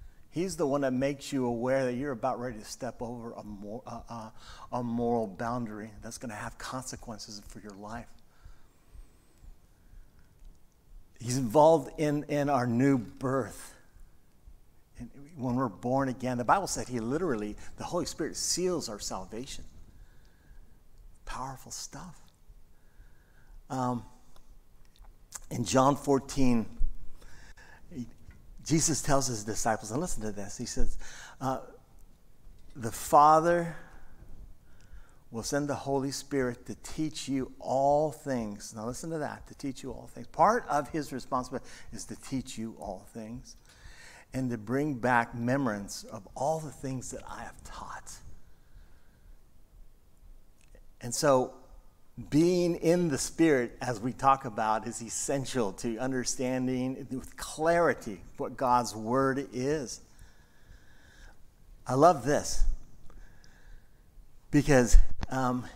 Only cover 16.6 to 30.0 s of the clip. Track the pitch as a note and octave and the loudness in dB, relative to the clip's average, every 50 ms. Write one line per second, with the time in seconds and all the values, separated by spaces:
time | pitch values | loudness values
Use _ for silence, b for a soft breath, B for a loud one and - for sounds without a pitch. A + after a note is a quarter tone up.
16.6 | F3+ - - B2+ A2 - B2+ A#2 A2 A#2+ C#3 E3 F#3+ E3 A#2+ G#2+ G#2 G#2+ G#2 B | 4 0 -4 -4 -4 -4 -4 -4 -2 -2 -2 0 0 0 0 -2 -2 -6 -8 B
17.6 | B B B - D3 - E3+ F3 C#3 - - - D#3+ B2+ - - - - - E3+ | B B B -10 -8 -4 -4 -4 -4 -4 -4 -6 -6 -6 -4 -4 -4 -2 -2 0
18.6 | F3+ F#3 F3 C#3+ - - G#3+ G#2 - - A#2+ F#2+ F#2+ F#2 A2 A2 C3+ - - - | 0 0 0 -2 -4 -6 -8 -8 -8 -8 -8 -8 -8 -8 -10 -10 -10 -10 -10 -12
19.6 | - - - - - b b b b b b b b b b b b b b b | -12 -14 -16 -18 -18 b b b b b b b b b b b b b b b
20.6 | b b b b b - - - - - - - - - - B2 B2+ C3+ C3 B2+ | b b b b b -20 -20 -20 -20 -20 -20 -14 -12 -10 -8 -8 -8 -8 -10 -12
21.6 | - B2 - - - - - C#3+ E3+ F3+ D3 - - - - _ - - - - | -12 -12 -12 -12 -10 -12 -12 -14 -14 -14 -16 -18 -20 -20 -20 _ -20 -20 -20 -20
22.6 | - - b b b b b b b b b b b b b b b b b b | -20 -20 b b b b b b b b b b b b b b b b b b
23.6 | - - C#3 C3 B2+ B2+ B2 A#2 A2 - - - - - - - - - - - | -12 -6 -4 -2 -2 -2 -2 -4 -6 -12 -18 -20 -20 -18 -18 -18 -18 -18 -20 -20
24.6 | - - - - - - - - - - - - - - - - - - - A#2+ | -20 -20 -20 -20 -20 -20 -20 -20 -20 -20 -20 -20 -18 -16 -16 -16 -10 -6 -4 -4
25.6 | A#2 - A#2+ C3 C3 C#3+ C#3+ C#3 - C#3+ C#3 C3 - - - C#3 C3+ B2 A#2+ A2+ | -2 2 4 6 6 6 4 2 2 2 2 2 2 -2 2 4 6 6 6 6
26.6 | G3+ - - - - - - - - - B B B B B B B B B B | 2 0 4 4 4 6 6 2 -2 -4 B B B B B B B B B B
27.6 | B B B B B - F3 C3 A#2 - - - - - - - - - - - | B B B B B -12 -10 -10 -10 -10 -12 -16 -18 -18 -18 -18 -20 -18 -18 -12
28.6 | - - D3+ D#3+ - - C#3 - - - C#3 C#3 C3 B2+ A#2+ G#2 G#2 A2 G#2 - | -2 2 2 4 4 2 2 0 4 4 4 4 4 2 -2 -4 -4 -4 -4 0
29.6 | - A#2 A2 G#2 A2 G#2 A2 C#3+ | 2 2 0 0 -2 -4 -4 -2